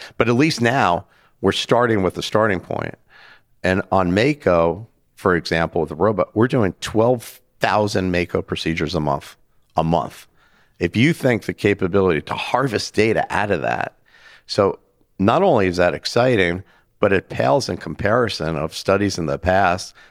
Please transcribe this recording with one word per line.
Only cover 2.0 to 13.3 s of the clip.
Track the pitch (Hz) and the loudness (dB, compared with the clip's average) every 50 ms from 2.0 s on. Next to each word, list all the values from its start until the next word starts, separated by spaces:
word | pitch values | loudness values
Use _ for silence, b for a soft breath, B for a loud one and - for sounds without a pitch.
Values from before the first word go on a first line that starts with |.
| 92 | 0
with | 90 - | 0 -2
the | - - | -4 -6
starting | - - 107 110 110 98 87 | -2 0 0 2 2 0 -2
point. | - - - - - 50 - - _ B B B B B B B B B _ _ - | -4 -6 -8 -6 -8 -8 -10 -14 _ B B B B B B B B B _ _ -2
And | 90 92 98 - - 98 | 0 0 0 0 0 2
on | 95 92 87 87 | 2 2 2 2
Mako, | 101 113 147 151 143 - 95 90 85 85 85 80 98 113 - _ _ _ _ _ | 2 2 2 0 0 0 2 2 4 4 2 0 -4 -8 -18 _ _ _ _ _
for | - - 101 90 | -2 0 0 0
example, | 82 80 - 87 82 82 80 - 87 80 | 0 0 -2 -2 -2 -2 -2 -2 -2 -4
with | 76 | -4
the | 76 | -2
robot, | 73 90 107 107 90 - - - | 0 0 0 0 0 -2 -2 0
we're | 107 117 127 | 0 0 2
doing | 139 131 107 92 82 - | 2 2 0 0 -2 -4
twelve | - - - 107 110 120 127 117 - - - - _ _ _ - | -10 -4 0 0 2 2 2 0 -4 -10 -20 -20 _ _ _ -4
thousand | - 113 95 107 107 104 107 104 92 92 90 | -2 0 2 2 0 0 0 -2 0 0 0
Mako | 87 90 - - 90 | 0 0 0 -2 -4
procedures | 85 - 87 - - 87 82 82 82 73 87 | -4 -4 -6 -6 -4 -4 -2 -2 -2 -2 -2
a | 82 | -2
month, | 76 73 69 73 - - - _ _ _ _ _ _ _ - | -2 -2 -2 -4 -6 -10 -20 _ _ _ _ _ _ _ -4
a | - 82 | -2 0
month. | 80 82 82 62 - - - - _ b b b b b b b b b b | 2 0 0 0 -4 -10 -16 -20 _ b b b b b b b b b b
If | 87 85 - | -4 -2 2
you | 104 120 160 160 | 2 2 2 2
think | - - 131 120 101 - | 2 0 0 0 0 -2
the | - 92 | -6 -6
capability | - - 104 101 98 95 90 85 98 95 92 82 71 73 | 0 0 0 2 2 0 0 2 2 2 2 2 0 -2
to | - - | -6 -8
harvest | - - - - 123 135 139 101 - - - - | -8 -6 -4 -2 -2 -2 -2 -2 -4 -6 -4 0
data | 104 107 113 101 76 - - | 0 2 2 2 0 -2 -2